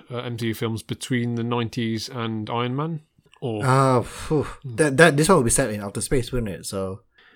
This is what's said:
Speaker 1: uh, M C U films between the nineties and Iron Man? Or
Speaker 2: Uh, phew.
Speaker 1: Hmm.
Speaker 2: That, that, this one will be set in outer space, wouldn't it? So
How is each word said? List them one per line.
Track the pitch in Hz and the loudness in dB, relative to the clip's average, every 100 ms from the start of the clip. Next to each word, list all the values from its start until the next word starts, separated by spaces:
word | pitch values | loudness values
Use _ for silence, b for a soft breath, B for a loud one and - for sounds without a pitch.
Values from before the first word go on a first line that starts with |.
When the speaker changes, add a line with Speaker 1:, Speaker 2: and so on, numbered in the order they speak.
| - | -12
Speaker 1:
uh, | 123 | -10
M | 123 113 | -8 -4
C | 117 | -4
U | 104 | -2
films | 113 110 | -4 -4
between | - 113 - 123 120 117 | -8 -10 -4 -2 0 -2
the | |
nineties | 120 120 113 123 113 110 - | -2 -2 -2 -2 -2 -4 -6
and | 123 113 110 107 | -6 -6 -4 -4
Iron | 117 123 131 | -2 -2 -2
Man? | 160 160 - _ _ _ | -4 -6 -10 _ _ _
Or | 127 107 | -6 -2
Speaker 2:
Uh, | 135 135 135 123 | 2 4 6 4
phew. | - - - 151 - - | 0 -8 -2 -2 -2 -8
Speaker 1:
Hmm. | 131 113 | -8 0
Speaker 2:
That, | 151 135 | 2 6
that, | 170 143 | 6 8
this | 160 | 6
one | 175 | 6
will | |
be | 117 | 4
set | - 123 | 2 0
in | 104 | -4
outer | 101 117 | -6 -8
space, | - 135 113 | -2 -2 0
wouldn't | 123 107 | -4 -4
it? | 82 - | -6 -8
So | 98 95 98 _ b b | -6 -4 -6 _ b b